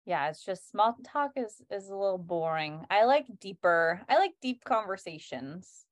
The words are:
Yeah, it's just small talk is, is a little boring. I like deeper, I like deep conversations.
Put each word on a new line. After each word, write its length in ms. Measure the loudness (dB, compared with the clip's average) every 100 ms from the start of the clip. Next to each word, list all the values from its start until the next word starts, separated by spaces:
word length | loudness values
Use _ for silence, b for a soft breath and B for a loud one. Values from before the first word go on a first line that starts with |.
Yeah, 240 | -4 -2 -2
it's 160 | -6
just 240 | -8 -10 -8
small 260 | 2 2 0
talk 280 | -8 -4 -4 -4
is, 240 | -8 -10 -12
is 180 | -10 -8
a 80 | -4
little 220 | -2 -2
boring. 680 | -4 -4 -2 -2 -4 -8 0
I 140 | 4
like 220 | 6 4 2 -14
deeper, 640 | -14 0 4 4 4 0 2
I 100 | 4
like 160 | 4 -2
deep 220 | -6 -6
conversations. 1200 | -2 -2 -2 -8 -8 -14 -12 -10 -10 -12 -16 -20 _